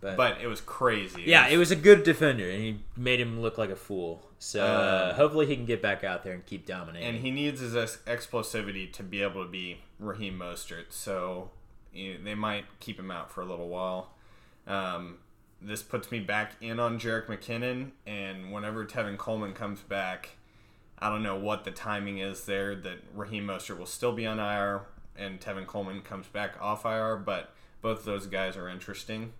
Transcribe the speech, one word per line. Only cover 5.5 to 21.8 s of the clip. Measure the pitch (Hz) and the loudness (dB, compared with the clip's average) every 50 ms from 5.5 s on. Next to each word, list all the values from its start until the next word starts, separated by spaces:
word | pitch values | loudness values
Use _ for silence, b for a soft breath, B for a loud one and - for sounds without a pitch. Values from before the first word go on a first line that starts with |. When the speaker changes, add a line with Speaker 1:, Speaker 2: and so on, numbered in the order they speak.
| 147 | 4
Speaker 1:
can | 120 120 | 0 2
get | 113 117 107 - | 0 0 2 2
back | 104 98 95 - | 2 0 2 0
out | 98 92 87 - | -2 -4 -4 -4
there | 95 92 | -6 -8
and | 90 85 | -8 -10
keep | - - 95 82 | -10 -10 -10 -8
dominating. | - 92 92 87 80 82 85 85 | -8 -8 -8 -8 -10 -10 -6 -6
Speaker 2:
And | 120 117 113 | -4 -4 -2
he | 123 131 | -2 -2
needs | 131 139 143 147 139 127 | -2 0 0 -2 -2 -2
his | 131 120 113 | -6 -2 0
ex-, | 120 113 110 - - - | 0 -2 -2 -4 -10 -6
explosivity | - 120 117 - - - 120 110 - - 113 104 98 98 95 95 85 - | -4 -4 -4 -4 -4 -4 -2 -2 -2 -4 -4 -4 -4 -6 -6 -8 -8 -10
to | - 101 | -12 -10
be | 92 92 101 101 | -8 -2 0 0
able | 101 87 95 92 | 0 0 -4 -8
to | 87 | -6
be | 87 92 90 90 87 85 - - - - | -6 -8 -8 -8 -10 -12 -14 -20 -18 -10
Raheem | 101 107 98 107 110 98 92 90 | -8 -8 -6 -6 -6 -6 -6 -6
Mostert, | 90 87 87 90 - - - 82 85 - | -6 -8 -8 -8 -8 -10 -10 -12 -12 -12
so, | - - - - 98 92 90 92 92 90 92 95 - - - - - - - - - | -10 -10 -6 -4 -4 -2 -2 -4 -4 -6 -8 -10 -14 -18 -20 -20 -20 -20 -20 -18 -14
you | - 95 95 92 | -10 -10 -10 -10
know, | 82 - | -10 -8
they | 104 104 | -6 -4
might | 104 107 107 104 104 95 - - - | -2 -2 -2 -2 -4 -6 -10 -18 -16
keep | - - 107 - | -12 -12 -10 -10
him | 92 95 | -8 -8
out | 92 85 73 - | -8 -8 -8 -10
for | - - 90 | -8 -8 -8
a | |
little | 90 90 85 85 85 | -6 -6 -6 -6 -6
while. | 87 90 92 92 92 92 92 - b b b b b b b b b b b | -4 -2 -2 -2 -2 -4 -6 -10 b b b b b b b b b b b
Um, | - 98 98 95 92 90 87 90 87 87 90 - - - - - - - - | -6 -4 -4 -2 -4 -4 -6 -8 -10 -14 -16 -20 -20 -20 -20 -20 -20 -20 -18
this | - 101 104 107 - | -12 -10 -8 -8 -8
puts | - - 120 - - | -6 -6 -6 -6 -4
me | 123 117 | -6 -6
back | 101 92 104 104 107 107 - - - | -4 0 0 0 0 -2 -6 -12 -8
in | 113 113 117 | -6 -2 0
on | 120 117 117 117 | 0 0 0 -2
Jerick | 110 117 113 113 110 | -2 -2 -2 -2 -2
McKinnon, | - 110 98 - - 117 117 123 123 127 127 131 135 135 _ - | -4 -10 -10 -6 -6 -6 -2 -2 -2 -4 -4 -6 -10 -12 _ -14
and | - 104 101 98 95 95 95 92 92 101 | -10 -8 -8 -6 -8 -8 -10 -10 -10 -8
whenever | 104 104 107 107 110 107 | -6 -6 -6 -6 -6 -6
Tevin | 104 - 127 110 104 101 101 | -6 -4 -4 -2 -2 -4 -6
Coleman | - - 110 110 107 98 95 | -4 -4 -4 -4 -4 -6 -6
comes | - 117 101 101 98 | -8 -8 -8 -8 -10
back, | - - 98 98 95 92 92 90 - - - - b b b b b b b b b b b - | -8 -6 -4 -2 -2 -2 -4 -8 -10 -16 -18 -20 b b b b b b b b b b b -4
I | - 107 | -2 -2
don't | 107 107 110 | -2 0 -2
know | 104 98 | -2 -2
what | 98 98 104 107 104 - | -2 0 -2 -2 -2 -4
the | 98 | -8
timing | 92 - | -10 -8